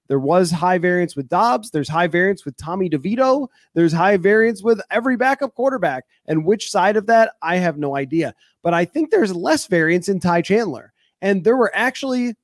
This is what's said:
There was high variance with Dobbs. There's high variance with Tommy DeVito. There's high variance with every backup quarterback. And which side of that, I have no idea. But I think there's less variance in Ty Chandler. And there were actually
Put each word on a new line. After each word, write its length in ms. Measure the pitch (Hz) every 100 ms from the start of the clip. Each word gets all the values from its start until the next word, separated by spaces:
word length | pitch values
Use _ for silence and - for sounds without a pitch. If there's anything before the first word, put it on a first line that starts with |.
| -
There 120 | 139
was 300 | 139 175 175
high 300 | 165 180 185
variance 360 | 180 180 170 143
with 140 | 131
Dobbs. 400 | 180 233 247 214
There's 180 | 151 139
high 180 | 160 175
variance 360 | 170 190 196
with 140 | 143 -
Tommy 320 | 151 190 180
DeVito. 580 | 151 175 240 262 269 254 _ _ 165
There's 180 | 170
high 240 | 160 190 202
variance 460 | 185 214 226 196
with 180 | 220 214 -
every 280 | 208 254 247
backup 360 | 254 269 269
quarterback. 520 | - 269 262 170 131 - _ -
And 200 | 156 156
which 260 | 214 -
side 260 | 196 190 214
of 80 | 202
that, 280 | 226 226 -
I 140 | 160 180
have 200 | 180 147
no 180 | 147 139
idea. 380 | 135 160 135 - _ _
But 100 | 170
I 120 | 170 175
think 260 | 302 311
there's 240 | 415 208 175
less 320 | 185 285 -
variance 420 | 175 160 180 170
in 100 | 185
Ty 220 | 180 175
Chandler. 520 | 170 214 208 120 - _ _ _
And 220 | 196 196
there 120 | 175 254
were 160 | 226 196
actually 580 | 247 - 269 254 240 214